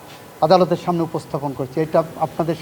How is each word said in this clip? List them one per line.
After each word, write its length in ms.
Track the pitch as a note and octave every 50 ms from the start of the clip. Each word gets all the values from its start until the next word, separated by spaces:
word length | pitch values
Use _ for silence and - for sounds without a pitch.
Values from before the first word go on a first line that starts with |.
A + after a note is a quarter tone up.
| - - - - - - - -
আদালতের 360 | - D#3+ F#3+ F3+ F3+ D#3+ F3 E3+ -
সামনে 180 | F#3 F3 E3+
উপস্থাপন 500 | E3 D#3+ - D#3+ - - - D3 C#3+ C#3+
করছি, 280 | C3 - C#3 B2+ - D#3+
এটা 220 | D#3+ D#3 - E3 E3 D#3+ - -
আপনাদের 340 | D#3+ - - - D#3+ D#3 E3 D#3+